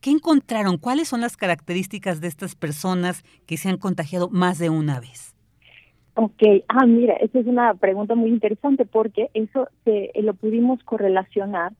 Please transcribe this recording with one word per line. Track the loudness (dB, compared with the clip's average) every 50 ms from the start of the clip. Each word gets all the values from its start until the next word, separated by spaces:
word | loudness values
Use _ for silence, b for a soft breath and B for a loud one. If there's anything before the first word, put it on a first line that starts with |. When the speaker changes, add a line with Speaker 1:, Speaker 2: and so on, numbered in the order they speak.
Speaker 1:
¿Qué | 0 0
encontraron? | 0 0 2 2 2 2 2 _ -4 -2 0 0 -2 -2
¿Cuáles | -2 -2 -2 -2 -2 -2
son | -4 -4
las | -4 -4 -6 _
características | -2 -2 -2 -2 -4 -6 -4 -4 -4 -6 -8 -8 -6 -6 -6 -4
de | -6 -8
estas | -8 _ -12 -12 -12
personas | _ -8 -8 -8 -6 -4 -4 -2 -2 -2 -4 -4 -6 b b b b b
que | -10 -10 -6
se | -4 -4
han | -4 -4
contagiado | -2 -4 -4 -4 -6 -6 -4 -4 -4 -2
más | 0 0 0 0 0 0
de | -2 0
una | 0 0 0 -2 -4 -4
vez? | -8 -14 -20 -20 -20 -20 _ _ _ _ _ _ b b b b b b b _ _ _ _
Speaker 2:
Ok, | -2 -2 -2 _ _ 6 6 6 6 4 _
ah, | 2 4 6
mira, | 6 6 6 4 2 2
esa | 0 0 0 _ 0
es | 0 2
una | 0 2 2 2 0
pregunta | 2 0 0 0 0 -2 -2 0
muy | 0 2 2
interesante | 0 0 0 -2 -4 -2 -2 -2 0 0 0
porque | 0 _ 0 0 0 -2 -4 -4 -2 _
eso | -4 -4 -2 _ -4 -4 -4 _ _ _
se, | 0 0 0 -2 -4 -4
eh, | -2
lo | -2 -2 -2
pudimos | -2 -4 -2 0 2 2 0 0 -2 _
correlacionar | -8 -6 -2 0 0 0 0 -2 _ -6 -6 -6 -4 -6 -6 -6 -6 -8 _